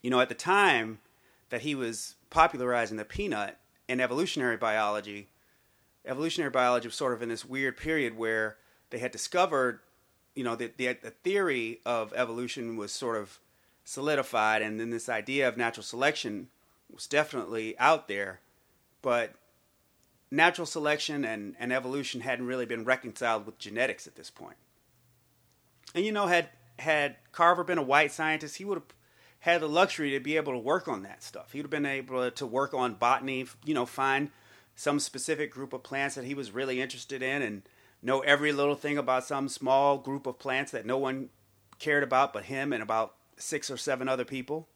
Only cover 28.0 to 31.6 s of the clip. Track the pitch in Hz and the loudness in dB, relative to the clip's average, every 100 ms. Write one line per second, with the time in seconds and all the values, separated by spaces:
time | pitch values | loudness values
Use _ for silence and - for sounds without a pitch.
28 | 147 - 156 156 151 - 196 180 - - | 6 2 -2 0 -4 -10 -6 -6 -6 -20
29 | _ _ - _ 170 170 156 160 190 - | _ _ -20 _ 2 2 4 4 4 2
30 | 147 139 131 156 147 127 117 175 - 107 | -2 -2 0 -2 0 -2 0 0 0 -8
31 | 98 - - - - 139 | -8 -14 -14 -14 -12 -10